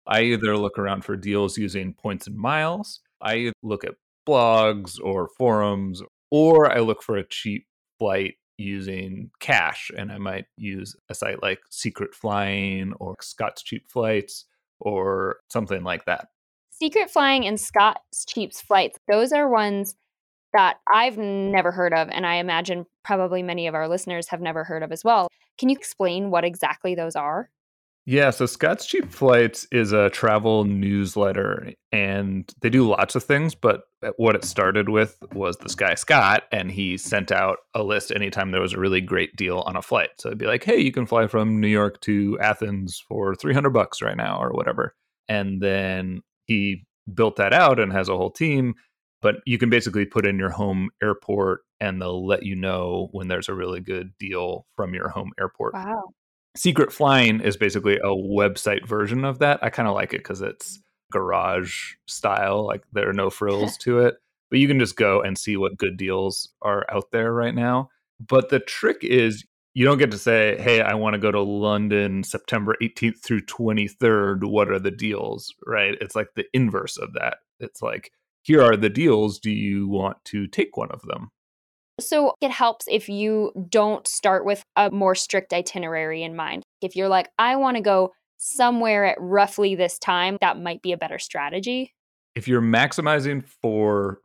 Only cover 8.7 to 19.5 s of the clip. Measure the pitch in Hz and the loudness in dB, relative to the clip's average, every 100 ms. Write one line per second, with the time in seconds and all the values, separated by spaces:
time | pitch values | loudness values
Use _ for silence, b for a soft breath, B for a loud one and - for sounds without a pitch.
8.7 | 98 95 95 95 98 120 _ - 117 80 | -8 -8 -8 -8 -12 -14 _ 0 0 0
9.7 | - - - 104 101 98 95 95 _ 104 | -4 -12 -12 -12 -10 -8 -8 -12 _ -12
10.7 | 95 98 - _ - 104 - 98 92 _ | -12 -14 -18 _ -8 -8 -4 -4 -6 _
11.7 | - 110 - 101 - 110 101 98 98 98 | -10 -8 -6 -10 -8 -6 -4 -2 -2 -4
12.7 | 95 95 - 92 95 - - 110 - - | -4 -8 -10 -12 -14 -16 -8 -8 -8 -14
13.7 | 110 - 123 110 107 - - - _ _ | -14 -8 -4 0 -2 -4 -14 -20 _ _
14.7 | _ 101 101 95 95 95 - _ 120 104 | _ -4 -2 -2 -2 -2 -6 _ -6 -4
15.7 | 95 90 85 - 87 - _ _ _ _ | -6 -4 -6 -4 -6 -6 _ _ _ _
16.7 | - 311 427 381 320 277 269 202 208 - | -8 -2 -2 0 2 2 2 0 -4 0
17.7 | 208 214 - - - - 233 208 - - | 4 4 2 -8 -10 -8 -6 -8 -10 2
18.7 | 196 156 - - 208 254 294 285 | 2 2 -4 0 2 4 2 4